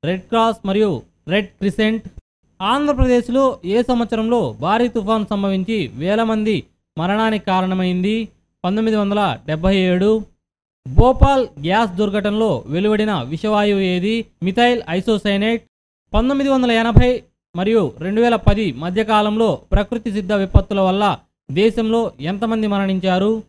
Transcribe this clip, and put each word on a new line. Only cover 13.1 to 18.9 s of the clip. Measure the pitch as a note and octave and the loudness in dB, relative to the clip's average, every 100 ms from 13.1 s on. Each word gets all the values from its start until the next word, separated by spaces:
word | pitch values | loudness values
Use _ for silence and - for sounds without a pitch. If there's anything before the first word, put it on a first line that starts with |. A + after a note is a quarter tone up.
| F#3+ | -2
విషవాయువు | B2 D#3+ G#3+ G#3 G#3 G3 | -4 -6 -2 0 2 0
ఏది? | F#3+ F3+ F#3+ A3+ A3 _ | 0 0 0 -2 -6 _
మిథైల్ | F3+ G3 A#3+ A#3+ - | -4 2 2 2 -2
ఐసోసైనేట్. | E3+ F#3+ G#3+ G#3 G3+ G#3+ A#3 _ _ _ _ _ | -4 -2 -2 0 0 0 -2 _ _ _ _ _
పంతొమ్మిది | G#3 B3 C#4 C#4 | 0 0 0 2
వందల | C4+ B3 | 2 2
ఎనభై | A3+ A3+ A3+ B3 B3 - _ _ E3+ | 2 4 4 4 0 -6 _ _ -6
మరియు | G3 A3+ D#3+ - | 0 2 0 -4
రెండు | E3+ G#3 | -4 0
వేల | A#3+ A#3 | 2 4
పది | - G3+ G#3 | 2 2 0
మధ్యకాలంలో | A#2+ E3 | -4 -6